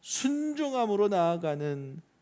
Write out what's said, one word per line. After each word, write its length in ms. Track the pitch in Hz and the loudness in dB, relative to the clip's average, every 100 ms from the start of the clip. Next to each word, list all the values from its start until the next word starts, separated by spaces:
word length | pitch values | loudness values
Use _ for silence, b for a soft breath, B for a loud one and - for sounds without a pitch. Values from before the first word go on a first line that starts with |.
순종함으로 1080 | - - 262 294 302 294 285 254 226 202 208 | -8 -2 0 0 -2 -2 0 2 2 4 4
나아가는 920 | 190 170 170 165 147 147 143 135 143 - _ | 4 2 2 -2 -2 -2 -4 -8 -12 -18 _